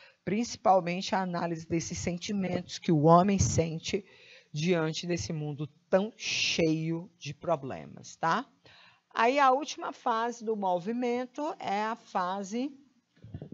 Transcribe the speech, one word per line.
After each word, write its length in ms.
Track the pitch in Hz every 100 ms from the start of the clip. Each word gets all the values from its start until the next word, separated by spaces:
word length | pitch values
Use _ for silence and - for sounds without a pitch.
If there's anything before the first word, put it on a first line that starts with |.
| - _
principalmente 880 | - 208 240 - 220 190 170 175 -
a 60 | 196
análise 480 | 185 170 170 165 165
desses 300 | 170 165 175
sentimentos 800 | - 175 - 208 180 180 180 -
que 120 | -
o 120 | 156
homem 360 | 156 170 196 196
sente 640 | 110 - 165 160 - 196 - - - - _
diante 560 | 147 165 175 160 160 175
desse 260 | 170 -
mundo 360 | 160 151 143 151 _ _
tão 200 | 190 208 -
cheio 920 | - - - - 165 160 160 165 190 _
de 160 | 143
problemas, 800 | 147 165 160 135 85 69 - - -
tá? 300 | 165 190 269 _ - - - _ _
Aí 240 | - 226 285
a 120 | 269
última 420 | 262 311 - 349
fase 520 | 285 262 226 233 233
do 100 | 220 220
movimento 1000 | 190 180 175 240 247 240 254 - 294 -
é 260 | - 202
a 120 | 214 226
fase, 720 | - 202 180 196 190 226 277 - _ _ _ _ - - -